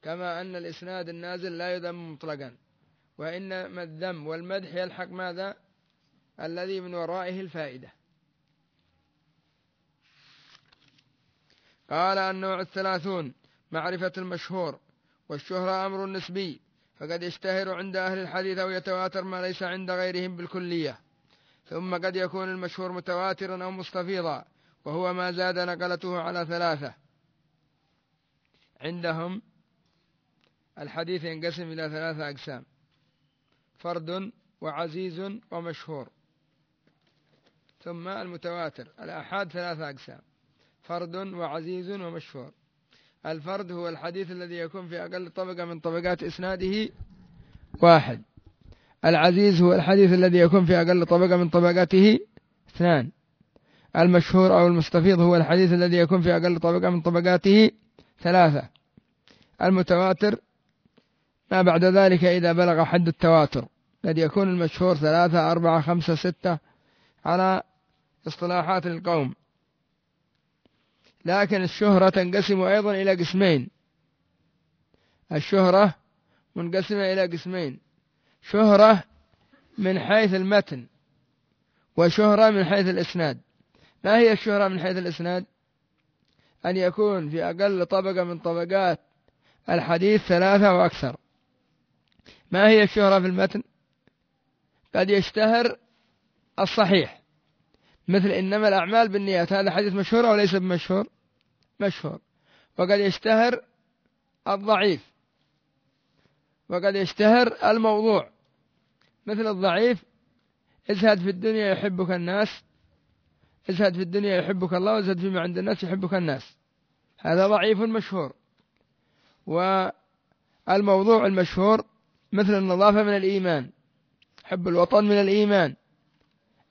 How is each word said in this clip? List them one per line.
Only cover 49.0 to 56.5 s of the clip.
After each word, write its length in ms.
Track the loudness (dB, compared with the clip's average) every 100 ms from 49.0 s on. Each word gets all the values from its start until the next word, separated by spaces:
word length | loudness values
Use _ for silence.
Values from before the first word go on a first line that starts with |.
| 2
العزيز 560 | 4 4 4 4 6
هو 120 | 4
الحديث 400 | 4 4 6 6
الذي 240 | 6 6 6
يكون 280 | 6 6 4
في 100 | 2
أقل 300 | 2 2 4
طبقة 320 | 2 4 2
من 120 | 2
طبقاته 720 | 2 2 2 2 6 6 6 0 _ _ _ _ -2
اثنان. 360 | 2 2 0 -10 _ _ _ _ _ _ _ 2
المشهور 640 | 4 4 4 4 6 6
أو 80 | 4
المستفيض 520 | 2 0 2 4 4
هو 160 | 6 4
الحديث 380 | 4 4 4
الذي 240 | 4 2 2
يكون 240 | 2 2
في 100 | 2
أقل 280 | 2 0